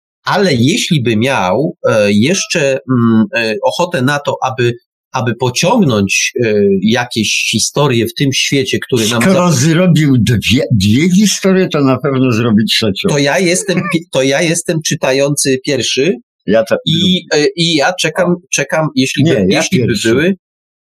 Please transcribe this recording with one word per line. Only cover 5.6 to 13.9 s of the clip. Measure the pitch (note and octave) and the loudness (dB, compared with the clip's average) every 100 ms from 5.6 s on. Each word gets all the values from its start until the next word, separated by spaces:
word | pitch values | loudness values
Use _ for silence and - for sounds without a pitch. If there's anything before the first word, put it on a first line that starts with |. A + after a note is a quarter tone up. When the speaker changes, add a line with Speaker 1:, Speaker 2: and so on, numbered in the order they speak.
| E3+ B3 D#3 G#2+ G2 - - - | 2 2 2 2 0 -2 -2 -2
Speaker 1:
e, | A2+ G#2 G2+ G2 | 0 2 2 2
jakieś | G#2+ A#2+ B2 A#2 G2+ - - | 2 0 -2 -4 -2 -4 -4
historie | A2+ - D3 C#3+ A#2 A2+ | -4 -2 0 0 0 -2
w | |
tym | - C#3 | -2 -2
świecie, | - - C#3 C3 A2+ - | -2 -2 -2 -2 -4 -2
który | B2 A2 | -2 0
nam | A#2 | 0
Speaker 2:
Skoro | F3+ F#3 F3+ | 2 2 2
Speaker 1:
za- | C3 | 2
Speaker 2:
zrobił | D#3+ D#3+ F#3 D3+ D3+ B2+ | 2 2 4 4 4 2
dwie, | G#2+ G#2+ - B2+ - | 2 0 0 0 0
dwie | A2 G2+ A#2+ F3+ | 0 2 2 2
historie, | F3+ G#3 - F#3+ F#3+ F3+ | 2 2 0 0 2 0
to | D#3 | 0
na | C3+ B2+ | 0 0
pewno | C#3 C3 C3 | 0 0 0
zrobi | A2+ A#2+ G#2+ G#2+ | 2 2 2 2
trzecią. | - A2 G2 G2+ | 0 -2 -2 -2
Speaker 1:
To | D3 | 0
ja | C#3 E3+ | 0 0
jestem | F3 F3 - F3+ F#3 | 0 0 -2 -4 -2